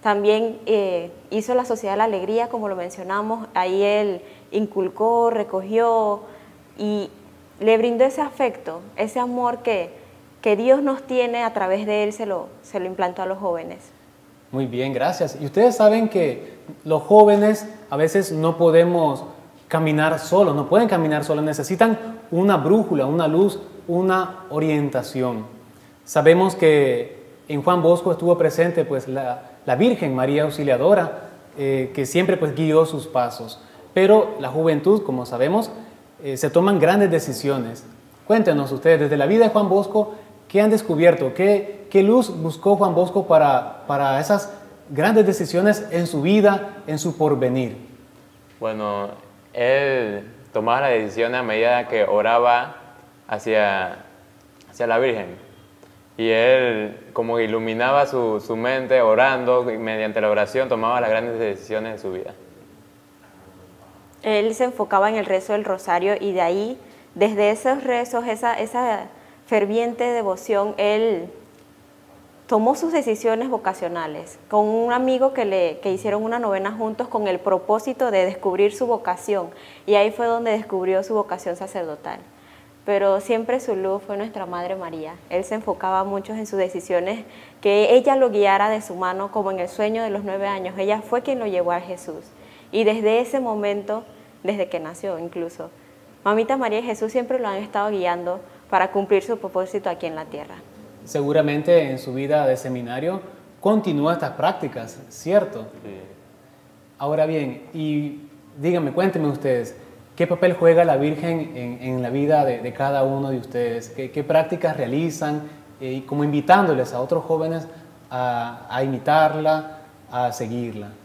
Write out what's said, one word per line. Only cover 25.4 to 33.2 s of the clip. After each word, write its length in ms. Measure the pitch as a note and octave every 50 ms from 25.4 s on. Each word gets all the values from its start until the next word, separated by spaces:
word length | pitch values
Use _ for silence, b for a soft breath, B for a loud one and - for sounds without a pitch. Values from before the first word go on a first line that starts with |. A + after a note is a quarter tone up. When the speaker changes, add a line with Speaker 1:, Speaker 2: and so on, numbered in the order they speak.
| G#2+ G#2+ - - - b b b b b b b b
Speaker 2:
Sabemos 500 | - - D#3 C#3+ D#3+ E3 F3 F#3 F#3+ F#3
que 680 | - E3+ D#3+ D3+ D3 C#3 C3 B2 A#2+ A#2+ - - - - - - - - -
en 120 | D3+ C#3+
Juan 220 | C#3 F3+ F3+ F3 D#3+
Bosco 300 | E3 F3 E3+ E3+ F#3 E3+
estuvo 260 | E3 E3 E3+ F3 E3+
presente, 460 | E3 D#3 D3 - E3 F3 E3+ E3+ D3+
pues, 240 | D#3+ C#3+ C3 - C3
la, 420 | C3 C3+ C3+ B2+ B2 B2 - - - - -
la 80 | - B2+
Virgen 400 | C3 G#3 B3 B3 - - D3 C3
María 300 | B2+ B2+ C3+ C#3+ D3 D3+
Auxiliadora, 840 | D#3 C#3+ - D3 C#3 B2+ A#2+ C3+ F3 G#3 G3+ E3+ D#3+ - - - - - - - - - -
eh, 320 | C#3 C3+ C3+ C3+ C3 C3 -
que 140 | - C3+
siempre, 300 | C3 - E3+ F3+ F#3 F#3+
pues, 180 | F3+ E3 D3+ C3
guió 320 | C#3 D#3+ D#3 D3+ D#3+ D#3+
sus 220 | D#3 D#3+ C#3+ B2 -
pasos. 520 | - C3